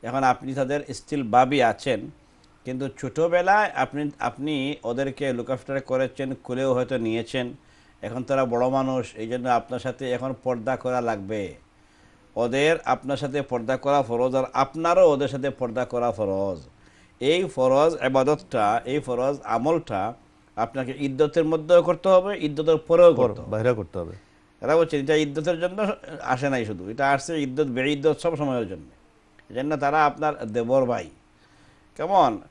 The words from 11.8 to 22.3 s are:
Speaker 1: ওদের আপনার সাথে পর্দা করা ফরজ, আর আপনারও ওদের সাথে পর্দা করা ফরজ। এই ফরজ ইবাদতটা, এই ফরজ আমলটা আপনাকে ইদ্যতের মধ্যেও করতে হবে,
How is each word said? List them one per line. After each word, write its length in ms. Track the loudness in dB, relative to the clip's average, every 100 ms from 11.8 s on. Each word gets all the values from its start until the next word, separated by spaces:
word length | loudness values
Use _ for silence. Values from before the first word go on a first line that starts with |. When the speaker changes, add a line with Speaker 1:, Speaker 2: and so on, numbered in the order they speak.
| _ _ _ _ _ -4
Speaker 1:
ওদের 400 | -2 2 2 2
আপনার 320 | 0 -4 -2 -6
সাথে 260 | -4 -6
পর্দা 340 | -4 -6 -4 -4
করা 260 | 0 0
ফরজ, 320 | 0 0 0
আর 100 | 0 -2
আপনারও 580 | -2 -2 0 0 6 6
ওদের 180 | 6 0
সাথে 220 | -2 -6
পর্দা 340 | -4 -6 -4
করা 280 | -4 -2 -2
ফরজ। 560 | -2 -2 -2 -2 -6 -12 _ -20 _ _ _
এই 240 | 0 0
ফরজ 520 | 0 0 2 4 4 2 0
ইবাদতটা, 720 | 2 2 0 -2 0 2 0
এই 160 | -2 -6
ফরজ 380 | -4 -2 -2 -2
আমলটা 680 | -2 -2 0 0 -2 -4 -4 -8 _ _ _ -6
আপনাকে 380 | -4 -4 -8 -4
ইদ্যতের 460 | -6 0 2 2
মধ্যেও 380 | 2 0 6 4
করতে 260 | 6 0 4
হবে, 300 | 4 4